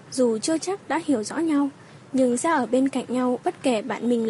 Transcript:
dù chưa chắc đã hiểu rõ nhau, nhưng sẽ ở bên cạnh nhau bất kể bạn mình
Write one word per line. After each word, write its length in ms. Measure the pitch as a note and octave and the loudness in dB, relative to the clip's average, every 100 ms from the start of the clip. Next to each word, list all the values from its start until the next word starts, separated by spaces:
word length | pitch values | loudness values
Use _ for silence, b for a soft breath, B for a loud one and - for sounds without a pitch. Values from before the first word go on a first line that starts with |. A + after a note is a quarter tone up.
| - | -12
dù 260 | - B3 A3 | 0 2 2
chưa 200 | B3+ D#4+ | -2 -2
chắc 320 | - G4 - | -2 -6 -4
đã 120 | D4 E4 | -4 0
hiểu 180 | B3 | -2
rõ 140 | G#3 - | -2 -2
nhau, 320 | E4 C#4+ C#4 - B B - | 0 2 0 -4 B B -6
nhưng 240 | C4 B3+ A#3+ | 2 2 2
sẽ 120 | E4 | 2
ở 160 | D#4 A#3+ | 0 2
bên 240 | B3 C4+ | 2 2
cạnh 160 | C4 A#3 | 0 -4
nhau 320 | B3 B3+ B3 | -2 0 0
bất 200 | F4 F4 | -4 -2
kể 180 | C#4 A3+ | 0 0
bạn 280 | A#3 G#3+ A#3 | -2 -4 0
mình 160 | A#3+ A3 | 0 0